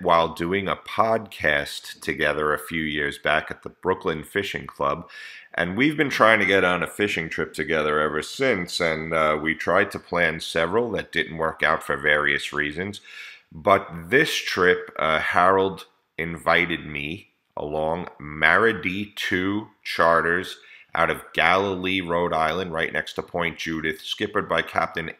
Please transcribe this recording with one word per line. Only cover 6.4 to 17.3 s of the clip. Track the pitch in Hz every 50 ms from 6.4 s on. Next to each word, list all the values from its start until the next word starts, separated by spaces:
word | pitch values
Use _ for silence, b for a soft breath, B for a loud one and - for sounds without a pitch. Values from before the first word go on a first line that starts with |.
| 101
get | 90 98 98 92
on | 90 90 87 82
a | 76
fishing | - - 107 107 - 87 82 80
trip | - - 82 - -
together | - 78 76 80 78 76 76 76 78
ever | 76 76 73 76
since, | 76 - - - 135 131 117 95 87 87 - -
and, | 90 82 80 78 80 80 82
uh, | 80 78 78 78 78
we | 76 80 80
tried | - - - 85 95 104 101
to | - -
plan | - - - 87 87 82 80 82
several | - - - 82 82 85 90 113 123 117
that | 101 82 76 - -
didn't | 82 76 - 80 80
work | 80 80 76 - -
out | 73 80 78
for | - - 73
various | 69 69 76 76 76 73 71 71 71 - -
reasons. | - 73 76 73 73 82 92 101 101 - B B B B B B B B B B -
But | 82 76 101 98 98 98 - 82 85 82 82
this | 110 139 160 151 -
trip, | - - - - - 90 90 90 - - - - -
uh, | - 80 78 78
Harold | 76 - - 90 90 92 98 95 95 98 90 82 - - _ _ _ _ _ -
invited | 82 85 85 80 - 80 82 85 87 85 85 76 71 73
me | 76 71 71 73 85 104 - _